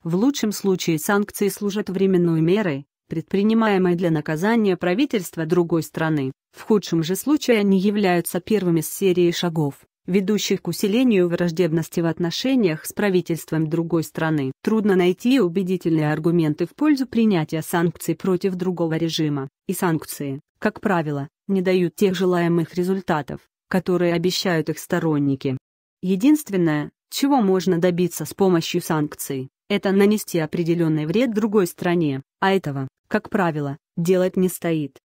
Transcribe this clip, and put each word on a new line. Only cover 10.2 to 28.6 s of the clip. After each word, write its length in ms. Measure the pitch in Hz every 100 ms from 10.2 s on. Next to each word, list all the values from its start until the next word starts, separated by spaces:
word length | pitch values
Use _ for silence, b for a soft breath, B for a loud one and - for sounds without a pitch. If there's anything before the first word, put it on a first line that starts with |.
| 190 208 - 196
к 60 | -
усилению 600 | 165 208 220 262 202 175
враждебности 720 | 170 175 165 175 165 160 -
в 60 | 165
отношениях 800 | 160 170 - 254 269 190 156 -
с 60 |
правительством 760 | - 208 185 165 165 - 156 160
другой 340 | 165 165 170
страны. 500 | 151 - 160 156 131 -
Трудно 340 | - 220 208 185
найти 440 | 180 180 240 269
убедительные 720 | 180 170 180 185 170 160 151
аргументы 540 | 156 165 170 156 151 170
в 80 |
пользу 320 | - 302 277 262
принятия 560 | 233 220 180 156 160
санкций 540 | - 175 170 - - 160
против 380 | 190 180 196
другого 400 | 180 180 170 165
режима, 540 | 160 165 160 156 143 135 _ -
и 60 |
санкции, 680 | 185 185 160 - - 143 135 _ _
как 220 | 214 -
правило, 480 | 220 175 151 143 143 _ -
не 160 | 196
дают 320 | 185 185 170
тех 200 | - 202
желаемых 600 | 180 185 175 170 170 160
результатов, 680 | - 180 190 - 160 139 143 _ _ _
которые 460 | 185 175 175 175
обещают 540 | 170 180 - 196 165 156
их 100 | 151
сторонники. 800 | - 175 165 147 143 135 139 131 _ _ _ _
Единственное, 880 | 185 190 254 302 - 196 165 151 151 _ _
чего 300 | - 277 277
можно 360 | 196 185 180 170
добиться 460 | 180 175 175 -
с 100 | 156
помощью 480 | - 196 170